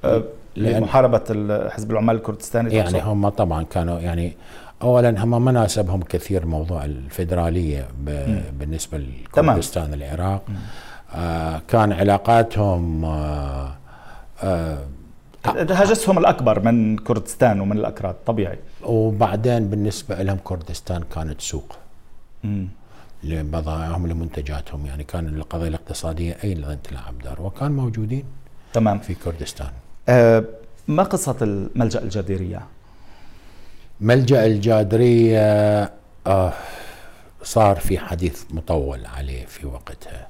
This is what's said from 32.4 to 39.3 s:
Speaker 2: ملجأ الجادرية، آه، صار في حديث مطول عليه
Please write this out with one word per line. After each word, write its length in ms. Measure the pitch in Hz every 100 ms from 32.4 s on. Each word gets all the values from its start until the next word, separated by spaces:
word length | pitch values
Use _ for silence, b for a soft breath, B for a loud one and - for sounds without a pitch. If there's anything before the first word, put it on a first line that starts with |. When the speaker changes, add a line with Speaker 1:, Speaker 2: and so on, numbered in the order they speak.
| 90 90 - - b b b b b b b b b b b -
Speaker 2:
ملجأ 440 | 104 127 120 135 113
الجادرية، 1400 | 107 104 110 104 110 123 117 113 110 107 104 104 104 101 - - - -
آه، 260 | 98 90 B B B B B B B B B
صار 320 | - - 107 95
في 240 | - 95
حديث 440 | - 87 90 - -
مطول 560 | 80 - 80 69 67 57 67
عليه 280 | 67